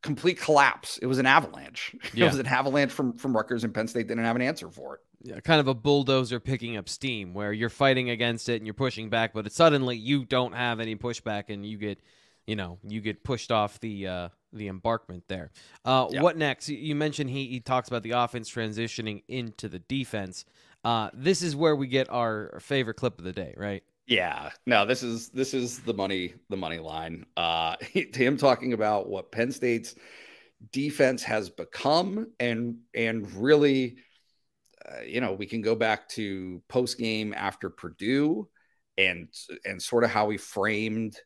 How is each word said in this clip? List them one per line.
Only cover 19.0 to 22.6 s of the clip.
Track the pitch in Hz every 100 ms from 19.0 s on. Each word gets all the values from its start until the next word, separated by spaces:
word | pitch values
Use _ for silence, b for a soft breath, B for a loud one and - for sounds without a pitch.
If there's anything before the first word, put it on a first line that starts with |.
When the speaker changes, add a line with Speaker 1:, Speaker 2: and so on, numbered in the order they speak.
| 110 104 _
Speaker 2:
into | 127 117 107 110
the | 90
defense. | - 135 123 110 95 92 - b b b
Uh, | 120 117 107
this | 110 139 190
is | 170 143
where | 160
we | 151 135
get | 131 131
our | 120 117 107 104 -